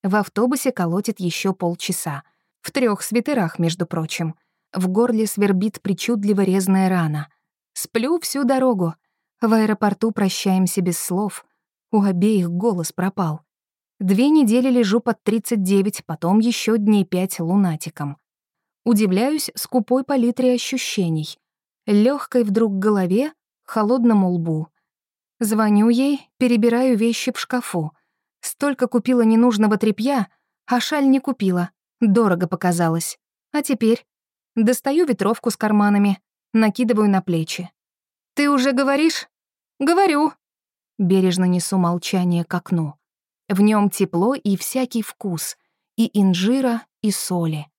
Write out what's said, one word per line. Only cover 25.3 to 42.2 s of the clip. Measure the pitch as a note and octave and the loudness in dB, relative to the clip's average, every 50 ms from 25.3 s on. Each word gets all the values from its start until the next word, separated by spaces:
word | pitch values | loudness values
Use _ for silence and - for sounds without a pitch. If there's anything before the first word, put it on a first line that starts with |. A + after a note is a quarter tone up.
| _ _ | _ _
Звоню | A#3 G#3 A3 G#3+ A3 G#3+ G#3 G3+ G#3+ A#3 | -4 -2 0 0 2 2 4 4 4 4
ей, | A#3+ A#3+ C4+ C#4+ D4 C4+ - _ _ _ | 2 2 2 0 -2 -4 -6 _ _ _
перебираю | B3+ B3 A#3+ A3 A3 A#3+ A#3 A#3+ C4 C4 B3 | 0 2 2 2 2 2 2 2 2 2 2
вещи | G3 A3+ A#3 A3+ - - B3+ | 2 0 0 -2 -2 -4 -6
в | B3 - | -6 -6
шкафу. | - _ - B3 - - - F3 D#3 D3+ _ _ _ _ _ _ _ _ _ _ | -8 _ -6 -6 -6 -4 -6 -6 -6 -6 _ _ _ _ _ _ _ _ _ _
Столько | - - - _ C#4+ C#4+ C4+ - B3 | -14 -14 -6 _ -2 -2 0 -2 -4
купила | A#3+ - A#3+ - B3 B3+ A#3+ | -2 0 -2 0 2 2 2
ненужного | A#3 A3 A3+ A3+ A#3+ B3 A3+ G3+ A3 G#3 G#3+ | 4 4 4 4 4 2 2 2 2 2 2
тряпья, | G3+ - G#3+ G#3 - G#3+ C4+ C#4+ B3+ G3 - _ _ _ _ _ _ _ | 2 0 0 0 0 -2 -2 -2 -2 -4 -6 _ _ _ _ _ _ _
а | - B3 B3 | -2 -2 -2
шаль | - - D#4 D4 C#4 C4+ | -2 -2 -2 0 2 4
не | C4 C4+ | 2 2
купила. | - - B3+ _ G3+ F#3+ F3+ F3+ F3 - _ _ _ _ _ _ | 0 -4 -4 _ -2 0 0 0 -4 -6 _ _ _ _ _ _
Дорого | A#3+ G#3 F#3+ A#3 A3+ G3+ F3 F3 F3+ E3 | 2 2 4 4 4 2 2 0 0 -4
показалось. | F#3 E3+ - F3+ F3 E3+ F3 E3 D#3+ E3 - - - _ _ _ _ _ _ _ | -4 -2 -2 -2 0 2 0 0 0 -2 -4 -8 -12 _ _ _ _ _ _ _
А | - D4+ | -6 -4
теперь? | C#4+ - C4+ - A#3 A3 A#3 - _ _ _ _ _ _ _ _ _ _ _ | -2 -2 -4 0 2 0 0 0 _ _ _ _ _ _ _ _ _ _ _
Достаю | A#3 A3+ A3+ B3+ - _ C#4 C#4 D#4+ F4+ | 0 2 2 2 0 _ -2 0 0 2
ветровку | D4 A#3 - F#3+ G3 A#3 - - A#3 | 0 0 0 0 -2 -2 -2 -4 -6
с | - _ | -4 _
карманами, | - G#3+ G#3+ G#3 G#3 G#3 G#3 G3+ G3+ G3+ G3 - _ _ _ _ _ _ | -2 0 2 2 4 4 4 2 2 2 0 -2 _ _ _ _ _ _
накидываю | - A3 A3 G#3+ G3+ - B3 A3 A#3+ G#3+ G#3+ G#3 | 0 2 2 2 0 0 0 0 2 2 2 2
на | G3 F#3+ | 2 0
плечи. | F#3 - E3+ E3 D#3+ - - - F3+ - _ _ _ _ _ _ _ _ _ _ _ _ _ | 0 0 -2 -2 -2 -4 -8 -12 -12 -14 _ _ _ _ _ _ _ _ _ _ _ _ _
«Ты | - C#4+ C#4+ | -2 0 2
уже | C#4+ C4+ B3 C#4 | 2 2 2 0
говоришь?» | C4 B3 C#4 C4+ C#4 C#4+ D#4 E4 - - - _ _ _ _ _ _ _ _ _ _ _ | 0 0 0 0 0 2 0 0 0 -2 -12 _ _ _ _ _ _ _ _ _ _ _
«Говорю». | C#4 C#4+ E4+ F4+ G4 F#4 D4 C#4+ D4+ D4+ - _ _ _ _ _ _ _ _ _ _ _ _ - | 0 0 2 4 4 2 2 2 0 -2 -2 _ _ _ _ _ _ _ _ _ _ _ _ -2
Бережно | G3 E3+ F#3+ F#3+ F#3 F#3 F3 F#3 F#3 | 0 2 2 4 2 2 2 2 0
несу | F3+ F3+ F3 - - G3 | 0 0 0 -2 -2 -2
молчание | F#3+ F3+ E3+ F3 F3 - - - F#3 | 0 0 0 -2 -4 -4 -4 -2 -2